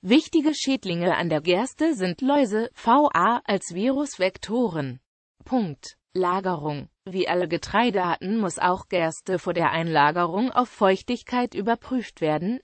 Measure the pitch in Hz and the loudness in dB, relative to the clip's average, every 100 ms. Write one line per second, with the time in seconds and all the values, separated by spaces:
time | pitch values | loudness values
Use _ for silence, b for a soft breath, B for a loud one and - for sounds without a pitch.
0 | 185 262 - 330 294 294 - 269 190 170 | 4 4 4 0 0 -2 -2 -4 -2 -2
1 | 175 160 175 156 160 180 254 - 320 254 | 0 0 0 -2 2 0 0 0 0 0
2 | 185 170 262 294 254 214 226 - - 254 | -4 -2 0 2 2 0 -4 -4 2 4
3 | 294 - 185 240 - 196 - 170 233 269 | 4 2 2 0 0 -2 -2 -2 0 0
4 | 294 - 185 - - 226 233 160 139 123 | -4 -2 -2 -2 -6 -2 -2 -2 -6 -8
5 | _ _ _ _ - 254 190 143 - - | _ _ _ _ -4 -2 -2 -6 -16 -20
6 | _ 185 180 185 185 170 147 147 139 _ | _ -2 0 0 -2 -4 -4 -6 -10 _
7 | - 185 175 180 180 165 - 202 240 196 | -10 -4 0 0 0 -4 0 0 2 0
8 | 180 165 185 220 196 - 180 180 - 180 | -2 -2 -2 -2 -2 -2 0 -2 -2 -2
9 | 160 160 - 185 - 175 160 165 165 156 | -2 -4 -4 -4 -2 0 0 0 0 4
10 | 143 170 175 180 247 - 247 - 196 190 | 4 4 -2 -2 0 0 -2 2 2 2
11 | - 247 - 247 247 - 202 233 - 254 | -2 -8 -4 -4 -2 -4 -2 -2 -2 -6
12 | 214 - 160 151 175 254 | -6 -4 -2 0 -2 -6